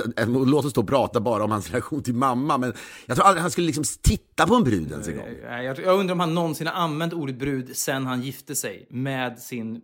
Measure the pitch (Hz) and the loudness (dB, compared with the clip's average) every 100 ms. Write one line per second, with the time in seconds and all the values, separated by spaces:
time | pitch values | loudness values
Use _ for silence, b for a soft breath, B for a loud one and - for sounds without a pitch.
0 | 113 113 110 127 131 147 139 123 95 131 | 0 0 2 4 4 4 4 0 2 2
1 | 101 - 107 107 107 107 90 123 - 147 | 2 0 0 0 0 -2 -2 -4 -4 -6
2 | 123 120 135 123 147 139 127 - B B | -2 0 2 2 0 0 0 -6 B B
3 | B 127 196 175 170 - 170 143 143 - | B 4 6 6 0 0 0 0 -4 2
4 | - 214 - - 160 240 147 98 73 73 | 2 2 -2 0 4 6 6 2 0 -6
5 | 71 71 - - 117 120 127 147 180 190 | -8 -8 -10 -14 -10 -6 -6 -2 4 4
6 | 185 180 170 170 165 151 160 180 165 151 | 4 0 0 2 0 -2 -4 -2 -2 0
7 | 170 170 139 123 139 135 127 - - 135 | -4 -4 -6 -4 -4 -4 -6 -6 -2 -2
8 | 131 127 135 131 - 135 113 95 - 120 | -2 -4 -4 -10 -8 -6 -6 -10 -10 -6
9 | 139 131 127 120 - 123 110 113 | -4 -4 -6 -8 -10 -8 -8 -10